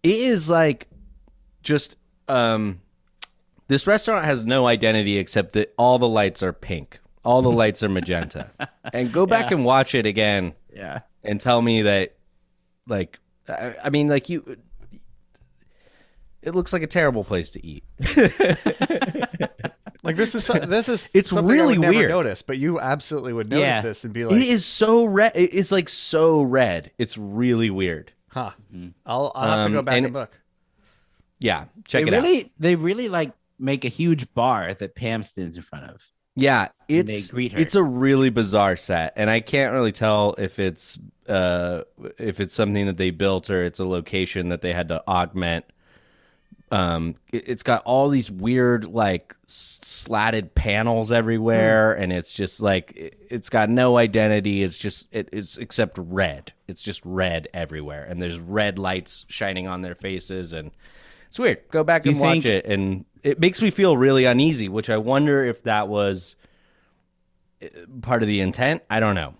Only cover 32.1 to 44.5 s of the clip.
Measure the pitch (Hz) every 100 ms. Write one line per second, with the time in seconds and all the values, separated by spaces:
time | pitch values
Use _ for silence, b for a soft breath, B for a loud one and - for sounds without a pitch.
32.1 | 220 330 320 - _ 160 175 165 208 240
33.1 | 175 151 - _ _ 131 139 - - 170
34.1 | 160 117 - 123 113 87 98 98 - 117
35.1 | 113 101 - 90 82 80 76 71 - _
36.1 | _ _ - 135 123 98 _ - 156 208
37.1 | 147 - 123 123 - 156 202 165 123 135
38.1 | 135 131 113 104 104 101 90 - 87 80
39.1 | - 107 113 113 143 131 131 117 98 110
40.1 | 104 104 - 95 - 95 82 - - -
41.1 | _ - 95 90 90 87 87 - _ 110
42.1 | - 113 95 95 - 104 104 98 87 92
43.1 | 82 98 92 - 95 87 - 92 90 80
44.1 | 98 92 98 87